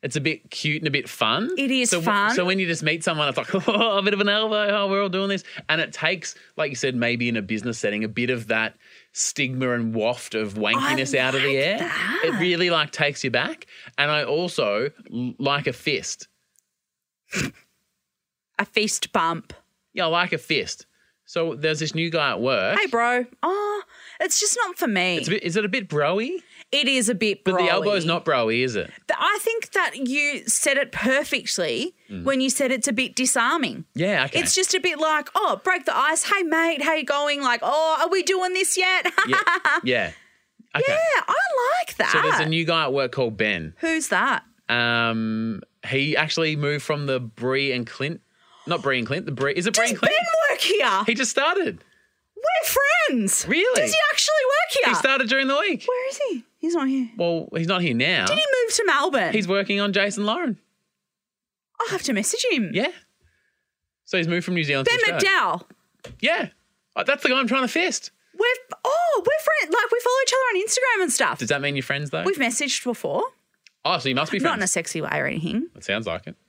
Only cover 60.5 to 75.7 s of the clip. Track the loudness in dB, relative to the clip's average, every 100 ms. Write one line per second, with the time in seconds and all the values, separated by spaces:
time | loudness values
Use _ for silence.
60.5 | -4 _ _ _ _ _ _ _ _ _
61.5 | _ _ _ -4 -4 -2 0 0 0 0
62.5 | 0 0 0 -2 -4 _ _ _ _ _
63.5 | _ _ _ _ _ -4 -2 0 -2 0
64.5 | -2 0 2 2 2 2 2 2 4 2
65.5 | -2 -6 -20 _ _ -20 -4 -2 0 -4
66.5 | _ _ _ _ -4 0 2 2 2 2
67.5 | 2 0 0 0 -2 -8 _ _ 0 0
68.5 | 0 -4 -6 -2 2 2 2 2 0 2
69.5 | 0 2 2 2 2 2 2 2 2 2
70.5 | 0 0 0 0 2 0 2 0 0 -2
71.5 | 0 0 -4 -4 -4 -4 -4 -2 0 -2
72.5 | -2 -4 -4 -4 -4 -2 -2 -4 _ _
73.5 | _ -20 _ -2 -2 0 -2 0 0 0
74.5 | 0 -2 -2 -4 -6 -4 -2 -2 -4 -4
75.5 | -4 -6